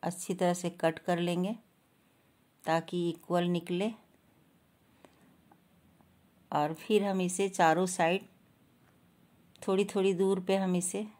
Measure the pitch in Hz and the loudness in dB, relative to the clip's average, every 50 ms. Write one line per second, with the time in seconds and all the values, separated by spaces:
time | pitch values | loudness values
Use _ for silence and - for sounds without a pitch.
0 | - 170 175 - - - 190 180 190 175 175 180 180 175 170 - - 165 160 - | -6 -6 -6 -6 -6 -6 -4 0 2 0 0 0 -2 -8 -6 -2 -2 -2 -2 -2
1 | - - 175 170 175 175 175 170 180 196 233 233 - _ _ _ _ _ _ _ | -2 -2 -2 0 0 -2 0 -2 -2 -4 -4 -8 -10 _ _ _ _ _ _ _
2 | _ _ _ _ _ _ _ _ _ _ _ _ _ - 160 165 165 - - 180 | _ _ _ _ _ _ _ _ _ _ _ _ _ -2 0 0 -2 -2 -4 -2
3 | 175 170 165 - - - 175 175 175 175 175 175 170 - 180 175 196 220 226 - | -2 -2 -2 -4 -6 -2 0 0 2 2 0 0 -2 -2 -2 -2 -2 -2 -4 -6
4 | - _ _ _ _ _ _ _ _ _ _ _ _ _ _ _ _ _ _ _ | -18 _ _ _ _ _ _ _ _ _ _ _ _ _ _ _ _ _ _ _
5 | _ - _ _ _ _ _ _ _ _ - _ _ _ _ _ _ _ _ _ | _ -20 _ _ _ _ _ _ _ _ -20 _ _ _ _ _ _ _ _ _
6 | _ _ _ _ _ _ _ _ _ _ - 143 147 151 160 160 - - 214 208 | _ _ _ _ _ _ _ _ _ _ -2 -2 0 -2 -4 -6 -4 2 2 2
7 | 196 202 196 190 185 180 180 - 196 196 190 - 180 160 156 165 185 185 180 - | 2 2 0 0 0 -2 0 0 -2 -2 2 4 4 4 6 4 2 -2 0 0
8 | 175 160 175 190 - - _ _ _ _ _ _ _ _ _ _ _ _ _ _ | 2 2 2 0 -4 -8 _ _ _ _ _ _ _ _ _ _ _ _ _ _
9 | _ _ _ _ _ _ _ _ _ _ _ - - - 190 190 208 196 - 208 | _ _ _ _ _ _ _ _ _ _ _ -12 -4 0 2 2 2 0 0 2
10 | 190 196 196 175 196 190 196 196 185 185 190 196 190 180 180 180 175 - - 196 | 2 2 2 2 2 2 2 0 0 0 0 2 2 2 0 0 0 -2 -4 -6
11 | 214 214 - - | -8 -8 -12 -20